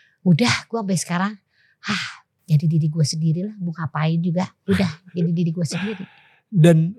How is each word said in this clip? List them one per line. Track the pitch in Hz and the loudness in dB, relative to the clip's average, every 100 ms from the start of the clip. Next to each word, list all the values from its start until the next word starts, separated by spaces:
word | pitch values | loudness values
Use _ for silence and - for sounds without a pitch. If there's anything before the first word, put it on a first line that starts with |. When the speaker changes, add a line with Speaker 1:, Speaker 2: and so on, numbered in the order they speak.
| _ _ 185 | _ _ 2
Speaker 1:
udah | 151 240 - - | 4 2 0 -4
gue | 226 | -6
sampai | 196 175 | -2 -4
sekarang, | - 170 202 208 _ _ _ _ - | -2 -4 -4 -6 _ _ _ _ -8
ah, | 196 - - _ _ - | -6 -8 -14 _ _ 0
jadi | - 165 | 0 2
diri | 165 156 | 0 0
gue | 160 151 | 0 -2
sendiri | 160 160 160 208 | 0 -2 -2 -4
lah. | 214 | -6
Mau | 175 160 | -8 -6
ngapain | 156 147 160 165 | -6 -2 -2 0
juga. | 180 170 180 _ - | 0 -2 -4 _ -2
Udah | 190 180 | 0 0
Speaker 2:
<laughs> | - - 175 | -4 -10 -4
Speaker 1:
jadi | 170 | -2
diri | 170 170 | 0 -2
gue | 175 | -2
sendiri. | 156 170 202 202 185 _ _ _ _ | -4 -4 -6 -8 -12 _ _ _ _
Speaker 2:
Dan | 190 165 160 165 | 4 6 6 2